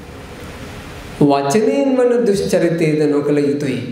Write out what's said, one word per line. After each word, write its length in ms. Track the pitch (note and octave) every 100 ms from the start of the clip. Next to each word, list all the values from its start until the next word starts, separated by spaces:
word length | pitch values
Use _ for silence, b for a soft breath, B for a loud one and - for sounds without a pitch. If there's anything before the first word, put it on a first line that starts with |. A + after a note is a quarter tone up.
| - - - - - - - - - - - -
"වචනයෙන් 680 | C#3+ C#3 C#3 G#3+ B3+ C#4 C4+ B3+
වන 160 | A#3+ A#3 F#3+
දුෂ්චරිතයද 760 | G3 - F3+ E3+ E3 D#3 D3+ D3
නොකල 280 | C#3+ C#3+ D3
යුතුයි. 420 | C#3 - C3 A#2 A#2